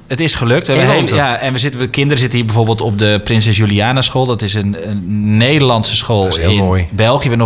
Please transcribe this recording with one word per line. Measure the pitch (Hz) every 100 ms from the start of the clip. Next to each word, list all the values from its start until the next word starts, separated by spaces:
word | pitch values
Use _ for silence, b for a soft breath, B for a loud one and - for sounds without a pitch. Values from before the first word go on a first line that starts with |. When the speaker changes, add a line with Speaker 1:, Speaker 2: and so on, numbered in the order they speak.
| -
Speaker 1:
Het | 131
is | 160
gelukt. | - 117 123 -
We |
Speaker 2:
En | 135
Speaker 1:
hebben | 127 -
Speaker 2:
woont | 175
Speaker 1:
heel, | -
Speaker 2:
er. |
Speaker 1:
ja, | 139 117
en | 131
we | 127
zitten, | 139 123
de | 123
kinderen | 135 139 139
zitten | 123 120
hier | 113
bijvoorbeeld | 110 113 110
op | 104 101
de | 104 104
Prinses | - 113 110 104
Juliana | 107 101 110 131
School. | 123 131 131
Dat | 110
is | 104
een, | 107 101 90 90
een | 101 90 104 104 107
Nederlandse | 123 151 135 113 107 -
school | - 110
Speaker 2:
Dat | 92
is | 82
heel | 85
Speaker 1:
in | 104
Speaker 2:
mooi. | 95 92 82
Speaker 1:
België. | 98 110 131
We | 143
hebben | 117